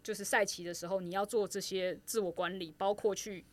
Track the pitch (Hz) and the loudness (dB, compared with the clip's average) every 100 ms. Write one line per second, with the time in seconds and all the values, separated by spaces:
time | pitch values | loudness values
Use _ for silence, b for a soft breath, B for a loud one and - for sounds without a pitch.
0 | - 202 202 240 196 - 170 170 175 190 | -6 -4 4 4 4 0 -6 -6 -2 -2
1 | 175 190 202 220 190 196 - 190 180 156 | 0 -2 2 2 0 -2 -2 0 0 -2
2 | - 226 185 170 175 190 165 - 196 208 | -2 0 0 0 -2 -2 -6 -2 0 4
3 | 214 185 214 185 - | 2 2 -4 -8 -12